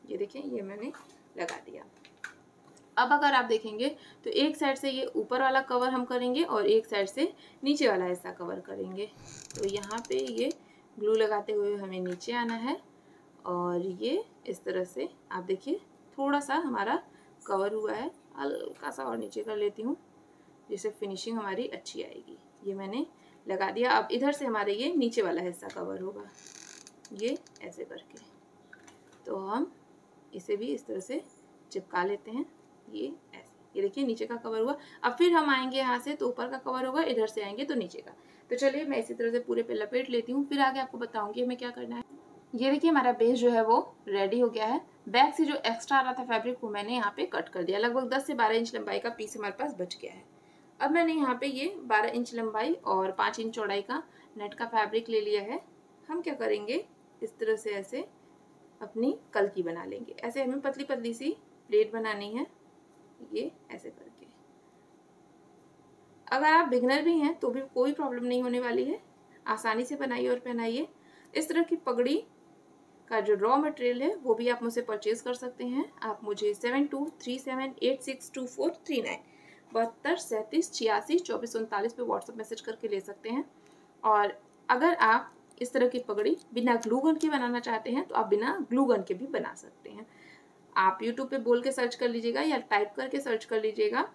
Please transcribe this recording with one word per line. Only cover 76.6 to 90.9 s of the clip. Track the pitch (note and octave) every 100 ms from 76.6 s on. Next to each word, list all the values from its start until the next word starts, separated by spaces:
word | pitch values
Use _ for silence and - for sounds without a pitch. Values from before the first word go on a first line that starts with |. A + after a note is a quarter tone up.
| A#3+ C4 C#4+
टू | C4+ D4 -
थ्री | - B3+
सेवन | C4+ C4 C4+ C4
एट | A#3+ C4+
सिक्स | - B3+ -
टू | - B3+
फोर | - D4 E4+ -
थ्री | C#4
नाइन, | - - - - - - -
बहत्तर | A3+ A3+ - C#4 F4
सैंतीस | - A3 A3 D4+ F4+
छियासी | - A3 G#3 G#3+ E4+
चौबीस | F4 A3+ A3+ A3+
उनतालीस | A3 G#3 G#3+
पे | A#3
WhatsApp | A#3 G3+ - A#3
message | G#3+ A3
करके | - A3 A3
ले | G3+
सकते | G3 G3 A3
हैं। | B3 - - - - - _
और | - G#3+ G3+ - - _ -
अगर | B3 D#4+ E4+
आप | A3+ A#3 - - - -
इस | B3
तरह | C4 B3
की | B3
पगड़ी | - G#3 G#3 - -
बिना | A#3 A#3+ A#3
ग्लू | A3+ A#3+
गन | D4 D#4
के | D#4
बनाना | D4 B3 A#3+
चाहते | A#3+ A3 A3+
हैं | B3 F#4
तो | -
आप | F#3+
बिना | G#3 A#3 F#4 D4+
ग्लू | B3 C4+
गन | G#3+
के | F#3
भी | F#3 C4+
बना | G#3+ F3 -
सकते | - - -
हैं। | G#3 A3+ - - - - _ _ -
आप | F#3+